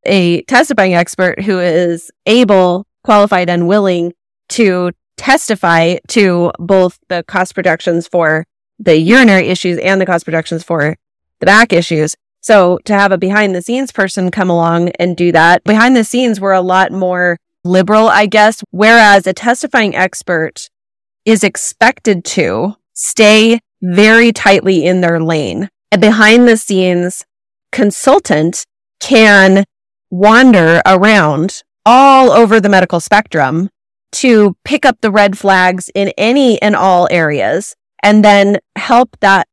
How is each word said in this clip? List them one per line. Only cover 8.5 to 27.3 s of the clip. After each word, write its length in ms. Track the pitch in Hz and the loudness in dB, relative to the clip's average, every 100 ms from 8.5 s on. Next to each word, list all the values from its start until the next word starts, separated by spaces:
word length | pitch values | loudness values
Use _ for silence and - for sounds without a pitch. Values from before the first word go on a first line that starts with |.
| _ _ - | _ _ -6
the 200 | 202 160 | 0 0
urinary 500 | 165 254 233 190 170 | 2 4 4 2 0
issues 300 | 180 180 175 | -4 -4 -4
and 220 | 185 190 | -2 -2
the 40 | |
cost 200 | 185 170 | -2 -4
projections 380 | - 160 - 165 | -4 -8 -6 -10
for 320 | - 165 147 - _ _ _ _ | -6 -4 -4 -6 _ _ _ _
the 80 | 180 | 0
back 260 | 208 233 | 2 2
issues. 440 | 170 170 160 156 - _ _ | 0 -2 -4 -4 -8 _ _
So 380 | - 214 175 180 | 0 2 2 -2
to 80 | - | -2
have 200 | 202 202 | 0 0
a 60 | 185 | 0
behind 360 | 185 208 202 | -2 -2 -2
the 80 | 180 | -4
scenes 300 | 175 247 269 | -6 -6 -6
person 380 | - 190 - 180 | -4 -4 -4 -6
come 200 | 208 180 | -4 -2
along 400 | 170 165 170 175 - | -2 0 -2 -4 -4
and 180 | 175 170 | -4 -2
do 160 | 175 | 0
that, 320 | 170 165 175 | 2 2 0
behind 320 | - 214 247 254 | 0 0 2 0
the 80 | |
scenes, 340 | 214 247 254 202 | -2 -2 -4 -4
we're 120 | 196 | -2
a 80 | 190 | -2
lot 320 | 180 185 190 | 0 0 -2
more 460 | 190 185 180 180 170 _ _ | -2 -4 -2 -4 -4 _ _
liberal, 440 | 175 185 185 214 220 | -4 -2 0 2 2
I 180 | 185 214 | 2 0
guess, 360 | 214 208 220 - | 2 2 0 -8
whereas 560 | 180 214 233 214 202 190 | -2 2 4 4 2 0
a 60 | |
testifying 640 | - 233 247 302 254 208 - | -4 -4 -4 -4 -4 -2 -4
expert 720 | 185 - - 170 156 - - _ _ _ _ _ | -6 -6 -8 -6 -6 -10 -20 _ _ _ _ _
is 180 | - 214 | -2 -2
expected 840 | 202 - - - 226 - 233 185 - | -2 -6 -12 -4 -4 -2 -4 -4 -6
to 480 | - 156 110 190 - _ | -6 -4 -4 -6 -10 _
stay 680 | - - - 214 214 226 233 - _ | -14 -6 0 4 4 2 0 -6 _
very 520 | 185 175 214 226 233 | -4 0 4 4 2
tightly 520 | 220 208 196 190 185 | 0 0 0 0 -2
in 160 | 160 185 | 0 0
their 180 | 175 170 | -2 -2
lane. 520 | 160 160 117 95 196 _ _ | -2 -4 -6 -8 -10 _ _
A 40 | 190 | 0
behind 500 | 208 220 214 233 240 | 2 2 4 4 4
the 120 | 220 | 2
scenes 640 | - 190 185 175 180 - - | -2 -2 0 -2 -4 -8 -18